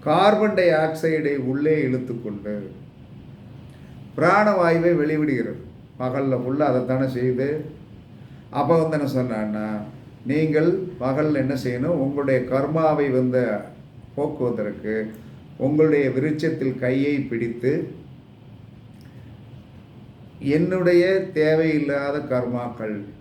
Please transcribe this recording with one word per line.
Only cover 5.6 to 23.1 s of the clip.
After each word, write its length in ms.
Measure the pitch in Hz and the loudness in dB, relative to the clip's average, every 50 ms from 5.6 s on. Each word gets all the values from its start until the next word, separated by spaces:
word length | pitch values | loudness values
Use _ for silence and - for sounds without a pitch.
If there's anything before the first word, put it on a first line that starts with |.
| - - - - - - - - | -14 -16 -18 -20 -20 -20 -12 -6
பகல்ல 360 | 123 127 127 139 139 135 131 120 - | -4 -4 -2 -2 0 0 0 0 0
ஃபுல்லா 240 | 127 135 147 156 139 | -2 0 0 2 2
அதைத்தானே 380 | 123 127 127 123 131 131 131 123 123 120 | 2 0 0 0 0 0 0 -2 -2 -2
செய்யுது. 320 | 127 131 127 123 135 143 151 156 151 - - - - - - - - - - - - - - - - - - 135 | 0 0 0 0 0 -2 -2 -4 -6 -10 -14 -18 -20 -20 -20 -20 -20 -20 -20 -20 -20 -20 -20 -20 -20 -8 -2 -2
அப்ப 100 | 143 - 165 165 | 2 4 4 4
வந்து 160 | 160 160 156 151 | 4 2 0 0
என்ன 120 | 143 131 117 131 | 0 0 0 0
சொன்னான்னா, 500 | 123 123 113 107 107 107 104 107 107 107 107 104 107 110 - - - - - - - 123 | 0 0 -2 -2 -2 -2 -2 -4 -4 -4 -4 -6 -8 -10 -14 -18 -20 -20 -20 -14 -6 -2
நீங்கள் 380 | 139 156 160 156 147 156 160 175 190 190 190 - - - 123 | 0 2 2 2 2 2 2 2 2 0 -4 -6 -8 -6 -4
பகல்ல 380 | 131 135 147 156 151 151 139 131 | -2 0 0 0 0 2 0 0
என்ன 120 | 131 131 127 - | 0 -2 -2 -2
செய்யணும்? 380 | 123 123 120 135 160 175 151 135 | -4 -2 -2 -2 0 0 0 0
உங்களுடைய 360 | 139 139 143 139 135 135 127 127 127 | -2 -2 -2 0 2 2 2 0 0
கர்மாவை 560 | 127 135 139 147 156 160 160 156 151 147 143 139 127 127 | 0 0 0 0 0 2 2 4 4 2 2 2 2 2
வந்து 220 | 131 127 123 127 123 113 107 104 107 - - - - - - - - - - | 2 2 2 2 2 2 -2 -4 -6 -10 -16 -20 -20 -20 -20 -20 -20 -12 -6
போக்குவதற்கு 800 | - 143 156 160 - 131 120 107 107 104 101 92 - - 107 110 110 107 110 - - - - - - - - - - 127 | -4 -4 -4 -2 -2 -2 -2 -2 -2 -4 -6 -6 -8 -6 -4 -4 -4 -4 -6 -10 -14 -18 -20 -20 -20 -20 -20 -10 -4 -2
உங்களுடைய 400 | 139 151 151 156 156 147 143 139 131 123 | 0 4 4 4 6 6 4 2 2 0
விருட்சத்தில் 640 | 131 131 156 151 - - 160 - - 139 135 127 131 127 | 0 0 0 -2 0 -2 -2 -2 0 -2 -2 -2 -2 -2
கையை 320 | 123 131 139 139 143 147 139 - - | 0 0 2 2 0 0 -2 -2 -4
பிடித்து, 420 | 117 113 117 117 113 - - 127 147 175 - - - - - - - - - - - - - - - - - - - - - - - - - - - - - - - - 107 113 - - - - - - - - - - - - - - - - - - - 139 143 156 | -4 -4 -4 -4 -4 -2 -2 0 0 0 -4 -6 -10 -16 -18 -20 -20 -20 -20 -20 -20 -20 -20 -20 -20 -20 -20 -20 -20 -20 -20 -20 -20 -20 -20 -20 -20 -20 -20 -20 -20 -20 -20 -20 -20 -20 -20 -20 -20 -20 -20 -20 -20 -20 -20 -20 -20 -20 -20 -20 -16 -8 -2 0 2 2
"என்னுடைய 460 | 175 185 185 185 180 175 175 175 175 185 190 190 185 - - 156 | 2 2 0 2 4 6 6 6 6 6 4 2 0 -2 0 2
தேவையில்லாத 800 | 156 156 156 156 165 160 156 147 143 139 143 139 139 143 143 147 - - 127 | 4 4 4 4 4 4 2 2 2 0 0 -2 0 -2 -2 -4 -2 -2 -2
கர்மாக்கள் 600 | 123 120 117 120 120 123 120 117 - 110 107 104 104 101 101 | 0 0 0 -2 -4 -4 -6 -8 -8 -6 -6 -6 -6 -8 -12